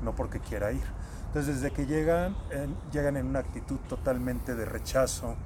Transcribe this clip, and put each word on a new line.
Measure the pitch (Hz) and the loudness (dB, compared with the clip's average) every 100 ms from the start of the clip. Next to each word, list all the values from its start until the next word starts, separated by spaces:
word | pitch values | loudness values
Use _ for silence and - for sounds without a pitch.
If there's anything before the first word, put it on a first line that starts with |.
no | 117 | -4
porque | 110 110 - | -2 -2 -4
quiera | - 107 101 | -4 0 0
ir. | 131 - - - - - | 0 -2 -4 -8 -8 -2
Entonces | 151 143 135 | 0 0 0
desde | 135 | 0
que | - 139 | 0 2
llegan, | 156 156 170 180 196 - | 4 6 4 4 0 -4
eh, | 143 143 - - | -4 -4 -4 -2
llegan | 143 143 139 | 2 2 2
en | 131 | 2
una | 135 | 0
actitud | - 113 113 135 - | 0 -6 -4 -6 -4
totalmente | 127 135 123 127 123 - | -2 0 2 0 -2 -2
de | 120 110 | -2 -2
rechazo | 113 - 135 127 - 120 120 | -4 2 4 4 2 -4 -4